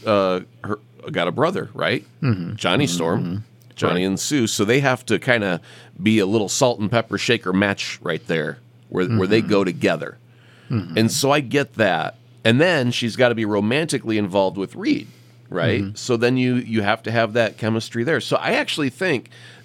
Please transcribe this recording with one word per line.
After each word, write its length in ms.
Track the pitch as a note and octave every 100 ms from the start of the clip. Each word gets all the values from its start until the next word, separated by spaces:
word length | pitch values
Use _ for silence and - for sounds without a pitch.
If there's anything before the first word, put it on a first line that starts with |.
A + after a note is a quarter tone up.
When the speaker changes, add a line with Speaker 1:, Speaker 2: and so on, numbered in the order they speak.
| A2
Speaker 1:
uh, 340 | G2+ F#2+ F#2 F#2+ -
her, 160 | G2 G#2 - _ D#2+
got 160 | F2+ F2
a 60 |
brother, 380 | E2+ D#3 G2+ -
right? 320 | - D#2+ A#2+ - -
Speaker 2:
Mm-hmm. 320 | C3+ G2+ E2+
Speaker 1:
Johnny 320 | A2 G2+ F#2 E2+
Storm, 340 | E2+ E2 G2
Speaker 2:
Mm-hmm. 120 | F2 F#2+ A2 - -
Speaker 1:
Johnny 260 | - D#2 F2
Speaker 2:
Right. 40 | F#2
Speaker 1:
and 140 | F#2+
Sue. 260 | - D3 A2
So 180 | -
they 160 | G#2 B2+
have 240 | C#3 B2+ -
to 120 | G#2
kinda 420 | - A#2+ G2+ E2+ - - - -
be 180 | G2 A2
a 80 | F#2+
little 220 | A2 G2
salt 280 | - C3 A#2+
and 120 | G2+
pepper 260 | A#2 A2+ G2+
shaker 360 | - A#2+ -
match 440 | F#2 G2+ G2 - -
right 220 | - D#2+ -
there, 320 | E2 D2+ D2 - _ -
where, 160 | - F2+
where 200 | A2 F#2
they 140 | A2
Speaker 2:
Mm-hmm. 100 | G2
Speaker 1:
go 140 | G2+
together. 540 | F#2+ E2 G2 E2 D2 - _ _ - - -
Speaker 2:
Mm-hmm. 280 | A#2 F2+ E2
Speaker 1:
And 120 | A2+
so 200 | - C3+
I 80 | C#3+
get 340 | B2+ C3+ C#3 -
that. 400 | G#2 E2 D2+ - _ -
And 160 | A2+ A#2+
then 320 | F3 E3 B2
she's 240 | A#2+ A#2+ F2
gotta 180 | B2
be 120 | A2+ G#2+
romantically 720 | G#2 G#2 C3+ D#3 C#3+ A2+ A2
involved 380 | G2+ G2 F#2+ F2+
with 180 | F#2+ -
Reed, 320 | A3+ D4 - - - - -
right? 320 | F2+ E2 G#2+
Speaker 2:
Mm-hmm. 140 | G2 G#2
Speaker 1:
So 200 | - A#2
then 200 | A#2+ B2+
you, 200 | B2+ B2
you 260 | A#2 A2+
have 200 | G2+ A2+
to 60 | -
have 220 | A#2 A2+
that 240 | A2+ A2 -
chemistry 480 | A2+ A2+ A2 A#2
there. 160 | A#2+ D3+
So 160 | - D3
I 160 | A2+
actually 380 | A#3+ C#4+ - C#3+
think 400 | - F#3+ C3+ - - - -